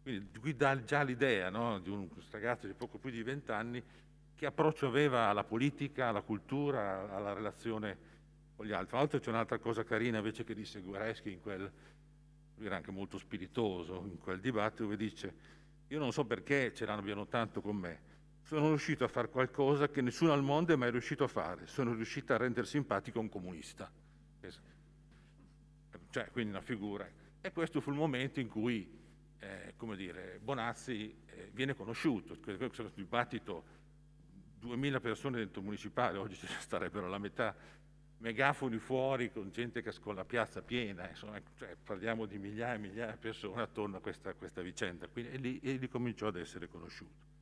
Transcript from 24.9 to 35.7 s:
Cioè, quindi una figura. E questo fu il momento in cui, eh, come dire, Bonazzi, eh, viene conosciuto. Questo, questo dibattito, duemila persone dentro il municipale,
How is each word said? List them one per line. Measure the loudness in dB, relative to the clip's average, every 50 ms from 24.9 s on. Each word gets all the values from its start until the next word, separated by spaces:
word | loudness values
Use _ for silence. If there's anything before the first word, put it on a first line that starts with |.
| -20 -20 -20 -20 -20 -20 -20 -20 -20 -20 -20 -20 -20 -20 -20 -20 -20 -20 -20 -18 -16 -16 -16 -4
Cioè, | -4 -4 -4 -2
quindi | -2 -2 -2 0
una | -2 -6
figura. | -4 -4 -4 -2 -2 -4 -4 -6 -6 -10 -12 -18 -20 -20 -20 -10
E | -10 -6 -2
questo | -2 -2 0 0 -2
fu | 0 0
il | 2
momento | 2 2 2 2 0 -2 -2 0 -2
in | -4 -2
cui, | -2 0 2 2 2 2 -2 -6 -14 -20 -20 -20 -20 -20 -20 -20 -18 -14
eh, | -12 -10 -10 -10 -12 -14 -12
come | -10 -8 -8 -6
dire, | -6 -6 -8 -8 -10 -12 -12 -14 -10 -4
Bonazzi, | -4 -2 0 0 -2 -2 -4 -6 -6 -4 -4 -6 -8 -10 -16 -20
eh, | -18 -16 -16 -16 -12 -2
viene | 0 0 0 0
conosciuto. | -2 -4 -6 -4 2 2 2 2 2 -2 -8 -14
Questo, | -10 -8 -8 -6 -4 -4
questo | -4 -4 -6 -8 -8 -8
dibattito, | -10 -6 0 2 2 2 2 -2 -6 -6 -6 -8 -8 -8 -14 -20 -20 -20 -20 -20 -20 -20 -20 -20 -20 -20 -20 -20 -20 -20 -20 -18 -14
duemila | -8 -6 -2 0 0 2 2 2
persone | 2 0 -2 0 -2 -2 0
dentro | 0 -2 -2 -4 -6
il | -6
municipale, | -4